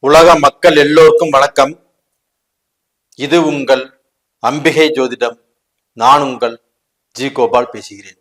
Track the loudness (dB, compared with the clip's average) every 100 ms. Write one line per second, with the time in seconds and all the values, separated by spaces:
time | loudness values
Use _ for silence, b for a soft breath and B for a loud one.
0 | 2 4 4 4 0 0 0 2 2 4
1 | 4 4 0 0 0 -2 -4 -4 _ _
2 | _ _ _ _ _ _ _ _ _ _
3 | _ _ -4 -2 -2 -6 -2 -2 -4 _
4 | _ _ _ _ -8 -4 -4 0 -2 -2
5 | -6 -6 -8 -8 _ _ _ _ _ -4
6 | 0 0 0 -6 -8 -8 _ _ _ _
7 | _ -12 -10 -4 -2 -2 -4 -12 -20 -20
8 | -20 _